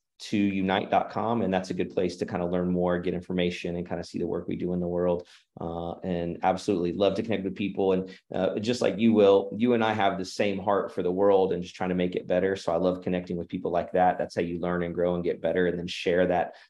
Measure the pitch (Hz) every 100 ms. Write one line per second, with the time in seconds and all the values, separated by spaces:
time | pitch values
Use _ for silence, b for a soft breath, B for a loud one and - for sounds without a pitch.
0 | _ _ - 110 101 98 95 98 - 98
1 | - 104 107 117 95 92 92 92 87 -
2 | 90 - - 92 87 90 90 90 90 87
3 | 90 87 - 90 87 90 90 87 87 85
4 | 90 - 85 - - 90 90 90 87 87
5 | 90 87 B B _ - 82 85 85 -
6 | 92 87 85 85 92 92 - 95 87 85
7 | 98 95 110 98 95 92 101 95 95 95
8 | 95 B _ - 95 - 107 120 117 92
9 | 113 107 101 98 - 101 120 120 113 107
10 | 98 92 90 - 104 95 95 98 - -
11 | 90 90 101 98 92 87 90 - 92 90
12 | 90 90 - 92 95 95 - 85 92 90
13 | - 90 90 87 82 95 90 85 82 90
14 | 90 - - - 85 87 87 87 87 87
15 | 87 90 87 78 82 87 90 85 87 -
16 | - 87 90 87 82 B B